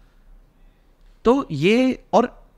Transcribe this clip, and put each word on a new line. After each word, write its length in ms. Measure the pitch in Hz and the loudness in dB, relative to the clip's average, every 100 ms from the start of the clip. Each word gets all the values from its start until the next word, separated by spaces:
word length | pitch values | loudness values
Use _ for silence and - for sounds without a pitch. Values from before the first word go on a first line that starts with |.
| _ _ _ - _ _ - _ _ _ - _ | _ _ _ -20 _ _ -20 _ _ _ -20 _
तो 220 | 220 277 - | 0 0 -4
ये, 520 | 143 175 233 262 - _ | -4 0 0 0 -4 _
और 340 | 196 254 - - | -2 -2 -8 -20